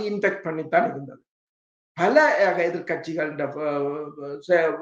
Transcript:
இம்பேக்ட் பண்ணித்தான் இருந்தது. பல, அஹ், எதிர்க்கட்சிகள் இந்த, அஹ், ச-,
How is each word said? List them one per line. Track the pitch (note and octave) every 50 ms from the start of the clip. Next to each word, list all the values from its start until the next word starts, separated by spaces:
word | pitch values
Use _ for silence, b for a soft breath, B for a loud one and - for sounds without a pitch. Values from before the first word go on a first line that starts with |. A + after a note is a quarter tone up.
| G#3+
இம்பேக்ட் | G#3 G#3 G3 G#3 F#3+ - - -
பண்ணித்தான் | E3 D#3+ D#3+ D#3 D#3 E3+ E3 -
இருந்தது. | - C3 C#3 C#3 B2+ B2+ - _ _ _ _ _ _ _ _ _ _ _ _ _ _ -
பல, | D#3 F3 G#3 C4+ D4+ D#4 D4 - -
அஹ், | G3 F#3+ F3 F3+
எதிர்க்கட்சிகள் | E3+ E3+ E3 E3 - - D#3+ D#3 - E3 D#3 D#3+ D3+ D3+
இந்த, | C#3+ C#3+ C#3+ C3+ C3 D3
அஹ், | D3+ D3 C#3+ C#3+ C#3+ C#3+ C#3+ D3+ D3+ D3 D3 D3 C#3 C#3+ C#3+ C#3+
ச-, | - F3+ F3+ E3+ E3 D#3 D3 D#3